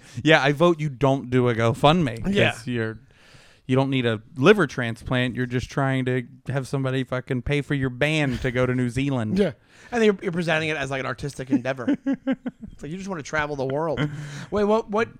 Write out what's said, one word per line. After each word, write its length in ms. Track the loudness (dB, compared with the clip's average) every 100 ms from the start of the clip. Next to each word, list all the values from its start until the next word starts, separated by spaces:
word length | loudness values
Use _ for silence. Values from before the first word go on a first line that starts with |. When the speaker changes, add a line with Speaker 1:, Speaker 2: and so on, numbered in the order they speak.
| -12 -2
Speaker 1:
Yeah, 180 | 4 6
I 100 | 4
vote 260 | 4 4 4
you 100 | -2
don't 400 | 0 2 2 2
do 200 | 2 2
a 60 | 4
GoFundMe. 680 | 2 4 4 4 2 -2
'Cause 100 | -2
Speaker 2:
Yeah. 200 | 2 2 0 -4
Speaker 1:
you're, 340 | -4 -4 -6 -16 -20 -20 -20 -20 _ 0
you 100 | 2
don't 140 | 2
need 160 | 2 2
a 160 | 0 -4 2
liver 320 | 4 4 2
transplant. 680 | -2 -4 -6 -4 -2 -2 -2
You're 100 | -4
just 240 | -4 -4
trying 360 | -2 0 0 0
to 180 | -2 -4 -12 -8
have 200 | -6 -4
somebody 360 | -4 -2 -4
fucking 380 | -4 -6 -4 -4
pay 200 | -2 -2
for 120 | -2
your 160 | -2 -2
band 520 | 0 0 2 0 0
to 100 | -2
go 140 | 0 2
to 100 | 2
New 140 | 0
Zealand. 500 | 0 0 0 0 2
Speaker 2:
Yeah. 140 | 0 -2 _ -20 -6
And 120 | 2
you're, 140 | 4 2
you're 100 | -2
presenting 380 | -2 0 0 0
it 80 | -2
as, 120 | -2
like, 80 | -4
an 60 | -4
artistic 440 | -6 -8 -8 -2
endeavor. 460 | -2 -2 -4 -2 -2
Speaker 1:
<laughs> 40 | -2 -4 -2 -4 -6 -12 -16
Speaker 2:
It's 80 | -14
like 100 | -12
you 60 | -10
just 100 | -8
wanna 120 | -8
travel 340 | -6 -4 -4 -2
the 100 | -2
world. 340 | -2 -2 0 -2 -4 -12 -12 -6
Wait, 140 | 0
what, 260 | 2 2 0
what, 200 | -2 -2 -6